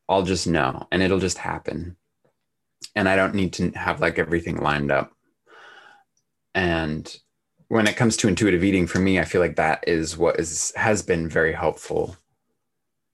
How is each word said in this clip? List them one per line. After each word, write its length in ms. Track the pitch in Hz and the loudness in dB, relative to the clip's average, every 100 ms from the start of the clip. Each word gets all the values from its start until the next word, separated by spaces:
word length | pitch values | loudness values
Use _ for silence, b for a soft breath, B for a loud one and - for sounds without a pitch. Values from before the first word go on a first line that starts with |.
| - | -2
I'll 140 | 95 | 0
just 240 | 90 90 90 | 2 0 0
know 400 | 82 65 - - | 0 0 -2 -4
and 100 | 90 | 0
it'll 160 | 92 95 | 2 2
just 200 | 92 - | 0 -4
happen. 580 | 87 80 - - 87 87 _ _ _ _ _ _ _ _ - | -6 -6 -6 -8 -8 -14 _ _ _ _ _ _ _ _ -10
And 140 | - 95 | -2 2
I 80 | 95 | 2
don't 180 | 95 | 2
need 180 | 101 90 | 0 -2
to 160 | - 87 | -2 -4
have, 280 | - 90 82 | -2 -4 0
like, 180 | 82 82 | 0 0
everything 380 | 80 85 - 80 | 0 -2 -2 -4
lined 320 | 71 73 71 | -2 0 0
up. 200 | 69 - _ _ _ _ B B B B B B _ _ _ _ | 0 -2 _ _ _ _ B B B B B B _ _ _ _
And 600 | 95 90 82 80 78 - - _ _ _ _ - | -2 0 0 -2 -4 -8 -16 _ _ _ _ -2
when 180 | 113 107 | 2 2
it 100 | - | 4
comes 200 | 117 110 | 2 4
to 100 | 110 | 2
intuitive 360 | 90 104 87 | 4 4 4
eating, 220 | 95 95 85 | 4 2 2
for 120 | 92 | 2
me, 200 | 95 92 | 2 2
I 60 | |
feel 160 | 80 95 | 2 2
like 160 | 85 76 | 2 2
that 280 | 80 76 - | 0 0 0
is 300 | 82 78 82 | 0 -2 0
what 240 | 82 - | 0 0
is, 320 | 82 - - - | -2 -4 -6 -2
has 260 | 110 104 | 0 0
been 260 | - 87 82 | 0 -2 -2
very 240 | 78 80 | 0 0
helpful, 640 | 80 82 - - - - - _ _ _ _ _ _ _ _ _ | 0 -4 -4 -6 -4 -4 -8 _ _ _ _ _ _ _ _ _